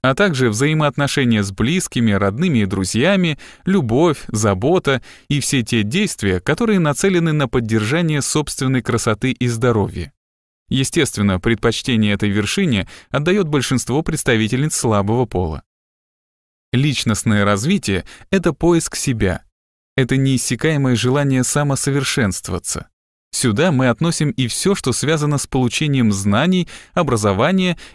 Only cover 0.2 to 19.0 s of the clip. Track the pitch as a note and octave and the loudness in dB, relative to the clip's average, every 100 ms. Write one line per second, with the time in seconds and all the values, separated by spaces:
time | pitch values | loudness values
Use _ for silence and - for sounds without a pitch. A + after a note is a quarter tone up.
0.2 | G3+ C3+ B2 G#2 C#3+ D#3 D3 C#3+ C#3+ - | 2 2 2 2 0 2 0 0 -2 0
1.2 | B2 A2 G2 F#2+ A2+ F3+ - B2+ A#2 G2 | 2 2 0 -2 -2 -2 -2 0 2 2
2.2 | G2 A2 F#3 B2+ G2 G2 F#2+ A2 D#3+ G3 | 0 0 0 0 0 -2 -2 0 2 2
3.2 | E3+ D3 - - - F#3+ A#2+ A#2+ E3+ - | 0 -4 -10 -8 0 0 2 2 2 0
4.2 | - G#2+ G#2+ F#2+ B2+ F3+ C#3+ C3 - - | -4 -2 0 0 0 0 0 -2 -4 -12
5.2 | - C#3+ - C3+ A2 A#2 G#2 E3 G#3 - | -4 -2 0 -2 0 0 0 0 -2 -2
6.2 | G2+ F2+ - D#3 A#3 G3 D3+ C#3 G3 F3 | -2 0 0 0 2 2 0 0 0 2
7.2 | E3 D3+ C3+ C3 A2 A2 G#2+ D#3+ E3 D3+ | 0 0 0 -2 0 0 0 0 0 0
8.2 | - D#3 D3 - C3 C3 A#2 A2 A#2+ G#2+ | 0 -2 -2 -2 0 0 0 -2 0 -2
9.2 | C3 A#2+ B2 A2+ B2 A2 G2 F2 D#2+ _ | -2 -2 -2 0 2 2 0 -4 -12 _
10.2 | _ _ _ _ - C3 C3 F3 C3+ - | _ _ _ _ -4 -2 0 0 0 0
11.2 | G2+ F#2+ A#2 A#2 A#2 - - A#2 G#2 G2+ | 0 0 0 0 0 -2 -2 0 0 0
12.2 | G#2 G2+ G#2 - F#3 G#2 - - - C#3 | 0 0 -2 0 0 0 -4 -12 -6 -4
13.2 | D3+ G#3 D#3+ D3 - B2+ - C3+ E3 D#3 | 0 0 0 -2 0 -2 -2 -2 -2 -4
14.2 | - A2+ A2 B2+ D3+ - B2 G#2 G2+ A#2 | 0 2 2 0 -2 -2 0 0 2 0
15.2 | A#2+ F2+ F2 C#2+ - _ _ _ _ _ | 0 -2 -4 -6 -12 _ _ _ _ _
16.2 | _ _ _ _ _ B2 D3 B2+ - G#2 | _ _ _ _ _ -2 0 0 -2 -2
17.2 | A2+ G#2 G2+ G2+ C3 G3+ - F#2+ - - | 0 2 2 0 0 -2 0 -4 -6 -16
18.2 | - G3 E3+ D3 E3+ E3+ - - | -4 0 0 0 2 2 0 -4